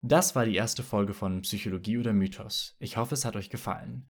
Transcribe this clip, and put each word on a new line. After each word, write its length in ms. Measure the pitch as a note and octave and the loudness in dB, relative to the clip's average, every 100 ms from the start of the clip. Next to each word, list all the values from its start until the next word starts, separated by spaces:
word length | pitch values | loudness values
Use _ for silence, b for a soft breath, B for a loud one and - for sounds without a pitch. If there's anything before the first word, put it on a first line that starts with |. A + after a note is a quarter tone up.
Das 340 | B2 D3+ F#3 - | 6 6 6 2
war 80 | |
die 120 | A2+ F#2+ | 2 2
erste 280 | A2+ - | 2 -2
Folge 300 | B2 G#2+ G2+ | 0 2 2
von 280 | F#2+ G2 F#2 | 0 -2 -2
Psychologie 540 | F#2+ G2+ A2 F#2 G2 A#2 | -2 -4 -2 -4 0 0
oder 140 | A#2 | 4
Mythos. 640 | G#2 F#2+ - - - - _ | 4 2 -2 -6 -6 -6 _
Ich 180 | - - | -6 -2
hoffe, 160 | A#2 | -2
es 100 | C#3+ | 0
hat 140 | A#2+ G#2 | -2 -4
euch 120 | G2 | -6
gefallen. 600 | A#2 - D#2 - B2 - | -8 -6 -6 -6 -10 -12